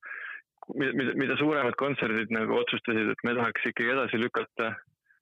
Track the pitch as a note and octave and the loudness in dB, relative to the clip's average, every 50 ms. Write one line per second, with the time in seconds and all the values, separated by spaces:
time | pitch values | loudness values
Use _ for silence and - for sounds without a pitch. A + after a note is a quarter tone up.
0 | - - - - - - - - - _ _ - - - - - C#3 C3+ - C#3 | -6 -12 -10 -10 -10 -10 -12 -14 -16 _ _ -18 -12 -8 -4 -2 0 0 0 0
1 | C3 A#2+ - - C3+ B2+ C3 B2+ C#3+ D3+ D#3 C#3+ C3 A#2+ G#2 - C3+ C#3+ C#3 - | 0 0 0 0 0 0 2 2 4 4 4 4 2 2 2 0 0 0 0 0
2 | - A#2 A2 A2 A2+ G#2 A2+ A2+ A2 G#2+ A2 A#2+ A#2+ - - - - - A2+ A2 | 0 0 0 0 0 0 0 0 0 2 2 2 2 2 0 -2 0 0 0 2
3 | G#2+ G#2+ A2 - - A#2+ A#2+ B2 A#2 A2+ - - - B2 - - A#2 A#2 C3 C#3 | 2 0 0 0 0 0 0 2 0 0 0 -2 -2 -2 -2 0 0 2 2 2
4 | B2+ G#2 B2+ A2+ A#2+ A#2+ - A2+ A2 - - - A2+ A2+ A2 - - _ _ _ | 0 0 0 0 0 0 0 -2 -4 -4 -2 -2 -2 -2 -2 -6 -12 _ _ _
5 | _ _ _ _ | _ _ _ _